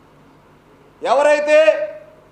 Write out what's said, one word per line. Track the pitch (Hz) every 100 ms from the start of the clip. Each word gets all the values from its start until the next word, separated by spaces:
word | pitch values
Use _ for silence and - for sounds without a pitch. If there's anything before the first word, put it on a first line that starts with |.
| _ _ _ _ _ _ _ _ _ _
ఎవరైతే | 165 254 294 294 294 302 311 - - - - _ _